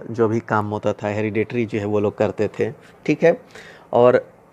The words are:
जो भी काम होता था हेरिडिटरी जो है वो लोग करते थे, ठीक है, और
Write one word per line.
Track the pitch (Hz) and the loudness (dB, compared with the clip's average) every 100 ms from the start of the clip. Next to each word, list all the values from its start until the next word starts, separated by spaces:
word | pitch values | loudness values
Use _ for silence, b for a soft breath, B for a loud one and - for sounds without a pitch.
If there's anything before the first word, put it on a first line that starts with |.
| - | -6
जो | 113 110 | 0 0
भी | 113 | 0
काम | - 110 104 | -2 -2 -2
होता | 104 107 | -2 -4
था | 101 104 | -2 -4
हेरिडिटरी | 104 110 107 104 123 107 | -2 -2 -2 -4 -4 -4
जो | 113 | -4
है | 101 | -2
वो | 104 | 0
लोग | 101 - | 0 0
करते | 104 104 101 | -2 0 -4
थे, | - 107 - B - - | -2 -4 -6 B -10 -4
ठीक | 147 | 2
है, | 170 - - B B B B | 2 2 -6 B B B B
और | 117 123 123 - - _ | 4 6 4 -2 -20 _